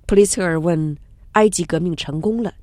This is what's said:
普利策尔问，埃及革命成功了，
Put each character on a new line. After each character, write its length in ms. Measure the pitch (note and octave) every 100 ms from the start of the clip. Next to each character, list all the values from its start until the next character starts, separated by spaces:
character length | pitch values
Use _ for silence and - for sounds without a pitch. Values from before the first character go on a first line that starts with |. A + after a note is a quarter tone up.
| -
普 80 |
利 120 | G3+ G3+
策 180 | -
尔 160 | F3+ D#3+
问， 360 | E3+ E3 D#3 D3 - - -
埃 160 | G#3+ G#3+
及 160 | F3+
革 160 | E3 D#3+
命 160 | F3 D#3+
成 240 | - D#3
功 220 | F#3+ A3+
了， 100 | G3+ -